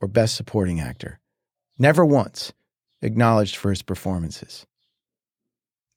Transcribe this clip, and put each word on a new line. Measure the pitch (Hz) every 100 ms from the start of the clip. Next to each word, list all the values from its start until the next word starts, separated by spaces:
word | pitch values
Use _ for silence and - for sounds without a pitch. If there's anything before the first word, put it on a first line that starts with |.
or | 98
Best | 110 110
Supporting | - 117 107 90 85
Actor. | 65 62 - - _ _ _ _ _ -
Never | 139 156
once | 160 139 101 - - - _ _ _ _
acknowledged | 120 110 117 110 101 -
for | 101
his | 95
performances. | - 92 95 90 82 - - - - _ _ _ _ _ _ _ _ _ _ _ _